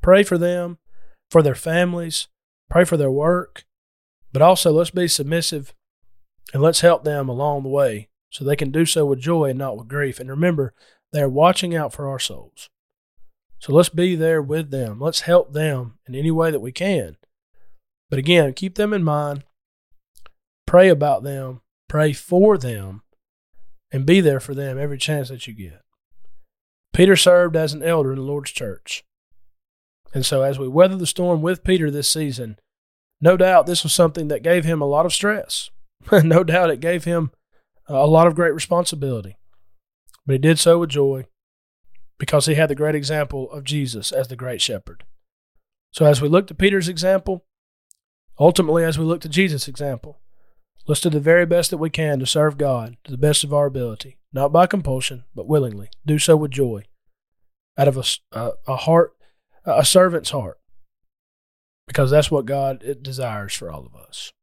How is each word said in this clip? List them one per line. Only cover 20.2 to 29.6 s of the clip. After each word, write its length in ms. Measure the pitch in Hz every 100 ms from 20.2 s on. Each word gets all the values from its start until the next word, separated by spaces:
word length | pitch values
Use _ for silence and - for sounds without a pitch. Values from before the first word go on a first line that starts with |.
| - _ _ _ -
pray 220 | 175 190
about 340 | 156 147 123
them, 380 | 135 139 131 127 _ _ _
pray 240 | 151 156
for 440 | 139 - 180 208 196
them, 460 | 127 110 95 98 _ _ _ _ _ - - - _
and 140 | 139 135
be 140 | 190
there 200 | 165 139
for 140 | -
them 240 | 139 139 131
every 200 | 147 139
chance 300 | - 151 123
that 180 | 127 -
you 60 |
get. 300 | 110 92 78 _ _ _ - - - - _ _ _ _
Peter 240 | - 185 180
served 380 | 185 180 175
as 180 | 160 156
an 100 | 151
elder 300 | 165 165 135
in 60 | 135
the 60 |
Lord's 260 | 135 147 143
church. 540 | - 117 92 - - _ _ _ - - _